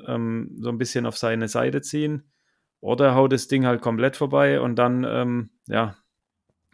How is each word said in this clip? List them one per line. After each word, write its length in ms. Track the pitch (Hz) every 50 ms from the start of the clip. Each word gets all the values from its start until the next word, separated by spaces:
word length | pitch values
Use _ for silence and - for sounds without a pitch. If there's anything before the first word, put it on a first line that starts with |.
| -
ähm, 500 | - 123 117 117 113 113 113 - - - -
so 80 | 113 120
ein 80 | 120 113
bisschen 260 | 127 - - 127 120
auf 140 | 113 110 -
seine 300 | - 117 113 113 113 107
Seite 340 | - 120 123 131 135 143
ziehen. 480 | 139 - - 151 151 151 151 143 - _ _ _ _ _ _ _ _ _ _ _
Oder 280 | - 104 120 123 143 135
er 60 | 123
haut 160 | 131 135 131
das 160 | 135 120 - -
Ding 180 | 139 135 131
halt 160 | 123 120 113
komplett 340 | - 120 113 110 123 139 139
vorbei 440 | - 147 135 139 143 143 139 139 139
und 160 | 127 123 117
dann, 280 | 117 123 123 123 127 127
ähm, 460 | 113 117 123 123 123 120 120 113 - _ _ _
ja, 300 | - 104 110 113 104 98 _ _ _ _ _ _ _ _ _ _ _ _ _ _ _